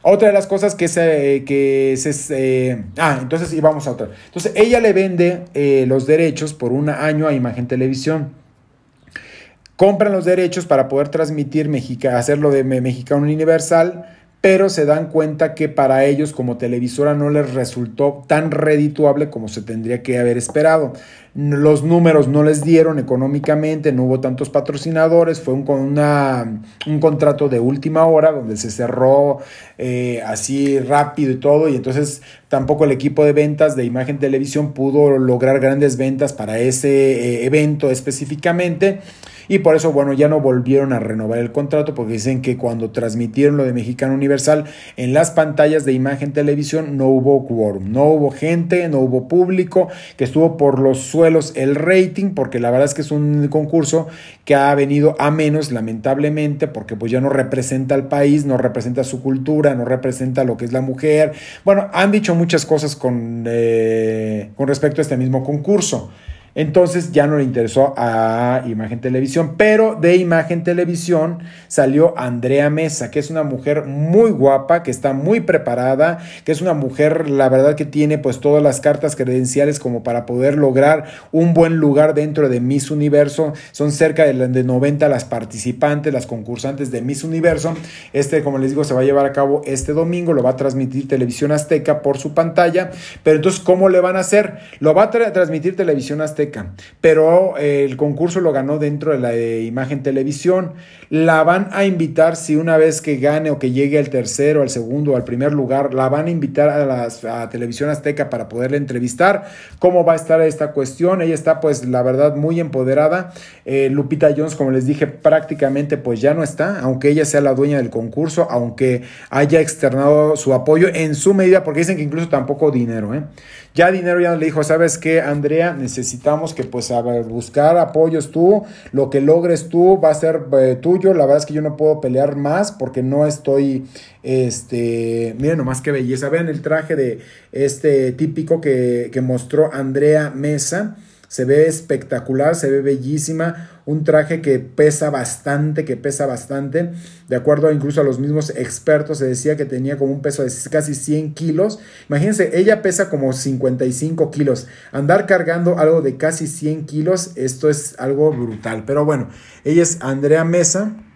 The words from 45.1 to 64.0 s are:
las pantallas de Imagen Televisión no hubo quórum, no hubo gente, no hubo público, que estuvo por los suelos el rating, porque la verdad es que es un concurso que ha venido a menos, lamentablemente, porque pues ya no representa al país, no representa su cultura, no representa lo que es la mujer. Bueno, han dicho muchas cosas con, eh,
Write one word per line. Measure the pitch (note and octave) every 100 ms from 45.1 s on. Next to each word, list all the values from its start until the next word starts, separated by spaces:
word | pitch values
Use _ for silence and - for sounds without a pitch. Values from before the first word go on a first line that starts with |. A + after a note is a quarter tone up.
las | C#3+ E3
pantallas | E3 D#3 D3 D3+ D#3
de | C#3
Imagen | B2+ C3 C#3 C#3+
Televisión | C#3 D3 C#3+ D3 D#3 D#3 C#3
no | C3
hubo | C3 C3 C#3 C3+
quórum, | A#2 G#2+ G2 F#2+
no | A#2
hubo | D3 D#3 C#3+
gente, | C3+ D#3 E3+ E3+ F3+ F3
no | C#3+
hubo | C3 B2+ B2+
público, | F3 F3+ F#3 F3+ F#3+ F3 - - -
que |
estuvo | C3 C#3+ E3 E3
por | C#3+ C3
los | C3+ C3
suelos | - D#3+ E3 D#3+ - -
el | C3
rating, | D3 D#3+ F#3+ F#3 - G3
porque | C#3+ C3 A#2+
la | A#2+
verdad | B2+
es | C#3+
que | D3
es | C#3+
un | D3+ D3 D3 C#3+
concurso | D#3 D3+ E3 D3 D#3+ D#3+ - - -
que | -
ha | C#3+ C#3 C#3+
venido | C#3 D3 D3+ D#3
a | C#3+
menos, | D#3 D3+ D3+ C3+
lamentablemente, | A#2+ A2 A2+ B2+ C3+ D3+ D3+ D3+ C#3+ D3+
porque | A2+ G#2+
pues | G#2+ A#2
ya | B2+
no | C3+
representa | C3+ C3 C3 B2 C3 C3+ C#3
al | C#3
país, | C#3+ C#3+ D3 C#3+
no | B2+
representa | B2 A2+ A#2 B2
su | C3 B2+
cultura, | C3+ C3 C3+ D3+ C#3+
no | B2+
representa | A#2+ B2+ C3 B2+ C3 B2+
lo | B2+ A2+
que | A#2+
es |
la | B2+
mujer. | C3 C3 D#3 D3+ D#3 D3+ - -
Bueno, | F#3+ G3+ G3
han | E3+ G3
dicho | G#3 G#3 E3+
muchas | E3+ E3+ -
cosas | D#3 D3
con, | - B2+ A#2+ A#2 A#2 A#2
eh, | A#2 A#2 A2+ A2+ A2+